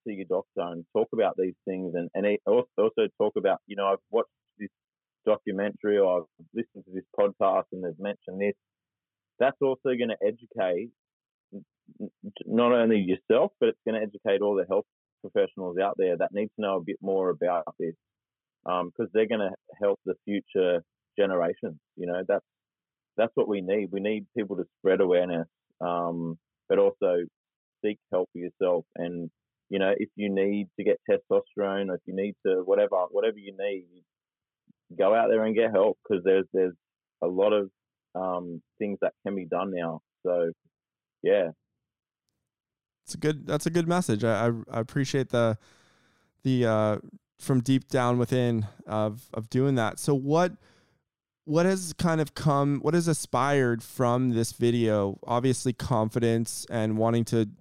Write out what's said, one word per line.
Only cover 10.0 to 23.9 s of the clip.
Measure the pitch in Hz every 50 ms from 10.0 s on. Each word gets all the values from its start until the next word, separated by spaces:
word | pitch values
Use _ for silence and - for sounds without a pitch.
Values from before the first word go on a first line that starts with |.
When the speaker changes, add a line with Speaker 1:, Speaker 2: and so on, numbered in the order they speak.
| 120 117 107 -
Speaker 1:
educate | 98 104 110 117 120 _ - 117 98 92 87 87 110 120 - _ _ _ _ _ _ _ _ _ _ _ 190
n-, | 202 226 _ _ _ _ - - -
n-, | 214 - - _ - 202 - - -
not | - 107 113 120 120
only | 123 120 117 113 110
yourself, | 107 95 87 92 - - - 113 123 165 202 - _
but | 120 113
it's | 110 - _
gonna | 113 110 110
educate | 110 104 101 98 - 107 98 101
all | 104 104 104
the | 95 87 90
health | 98 101 - - _ _ _ _ _ _
professionals | - 101 - 107 98 92 - 98 95 90 87 90
out | 95 101 -
there | - 95 92 87
that | 82 92 -
need | 90 101 107 107 -
to | -
know | 107 98 98
a | 92
bit | 82 95 92 -
more | 98 98 95 95 95 90
about | 85 76 87 90 87 85 73 - - -
this, | 85 82 82 - _ _ _ _ _ _ _ _ _ _ _ _ _
um, | - 90 90 90 87 -
'cause | - 117 92
they're | 87 107 113
gonna | 104 117 110 101 92 90 - _ - - -
help | 104 101 98 - _
the | 95 90 - _
future | - 101 98 - _ - 98 92 90 87 85 82 _ _ _ _ _ _
generations. | - 101 98 92 87 85 82 - - - 90 78 73 _ _ _
You | - 90
know, | 87 87 90 90
that's, | 92 101 98 - _ _ _ _ _ _ _ _ _ _ _ _ _ _
that's | - 110 117 -
what | 139 113 98
we | 104 98
need. | 90 90 98 107 101 90